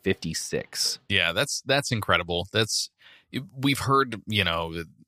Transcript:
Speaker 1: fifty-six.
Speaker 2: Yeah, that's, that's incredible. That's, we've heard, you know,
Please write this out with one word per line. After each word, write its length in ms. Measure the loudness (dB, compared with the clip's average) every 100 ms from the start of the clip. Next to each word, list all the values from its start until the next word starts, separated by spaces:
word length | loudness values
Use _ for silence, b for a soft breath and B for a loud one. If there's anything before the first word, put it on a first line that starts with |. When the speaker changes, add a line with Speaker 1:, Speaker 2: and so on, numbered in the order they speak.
Speaker 1:
fifty-six. 960 | 0 0 -2 -6 -4 -6 -4 -4 -4 -4 0
Speaker 2:
Yeah, 240 | 2 2
that's, 280 | 0 -2 -2 0
that's 260 | 0 0
incredible. 560 | -2 2 2 2 -2 0
That's, 380 | 0 0 -2 -4 _ b b b -8 -8 -2
we've 220 | 0 0
heard, 420 | 2 2 2 -4 -2
you 160 | 2
know, 400 | 2 0 -2 -6 -10 -14